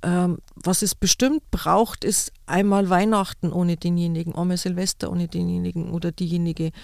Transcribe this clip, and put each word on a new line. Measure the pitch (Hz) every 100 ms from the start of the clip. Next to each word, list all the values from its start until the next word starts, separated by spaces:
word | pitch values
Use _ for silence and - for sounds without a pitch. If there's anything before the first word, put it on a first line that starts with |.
ähm, | 175 180 180 156 - -
was | 185 180
es | 196
bestimmt | - 185 - 262 311 -
braucht, | 185 156 190 233 -
ist | - 196 - - -
einmal | 175 202 196 185
Weihnachten | 180 208 208 180 - 165
ohne | 175 175 170
denjenigen, | 175 175 170 165 165
einmal | - 180 180
Silvester | 185 175 185 - -
ohne | 175 170
denjenigen | 175 175 175 175 170 175
oder | 165 170
diejenige, | - 170 175 170 160 160 -